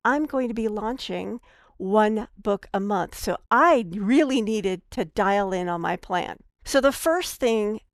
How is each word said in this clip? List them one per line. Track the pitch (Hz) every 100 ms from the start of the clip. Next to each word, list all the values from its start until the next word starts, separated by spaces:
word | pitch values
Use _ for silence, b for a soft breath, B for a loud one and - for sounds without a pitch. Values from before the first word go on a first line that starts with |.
I'm | 226 285 302
going | 262 247
to |
be | 226 220
launching | 208 214 240 - 180 190 233 b b b b
one | 190 214 214 220 233 -
book | 208 202 -
a | 196
month. | 202 196 170 -
So | - - -
I | 233 339 277 175
really | 196 202 277 285 269
needed | 214 214 190 185 -
to | 247 160
dial | - 196 202 196
in | 190 180
on | 175
my | 170 180
plan. | - 180 - - _ _
So | - 277
the | 269
first | - 330 339 - -
thing | 247 226 208 214 -